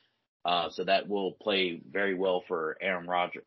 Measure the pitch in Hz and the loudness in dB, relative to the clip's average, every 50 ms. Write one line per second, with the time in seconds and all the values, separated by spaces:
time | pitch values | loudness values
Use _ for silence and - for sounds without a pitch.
0 | _ _ _ _ _ _ _ _ - 85 87 87 85 90 - - 92 92 98 95 | _ _ _ _ _ _ _ _ -2 0 2 2 0 -2 -4 -4 0 2 2 2
1 | 87 87 104 101 98 90 - - - 107 101 95 92 90 85 80 - 65 69 98 | 2 0 -2 -2 -2 -2 -4 -4 -2 0 2 2 2 0 -2 -6 -10 -6 -2 0
2 | 101 98 95 90 95 95 90 90 - - 92 82 80 78 78 - 87 98 95 87 | 0 0 0 2 2 2 2 2 0 -2 -2 -2 -2 -2 -4 -4 -2 -2 -2 -2
3 | 87 87 90 90 87 87 - - - | -2 0 2 2 2 0 -2 -8 -8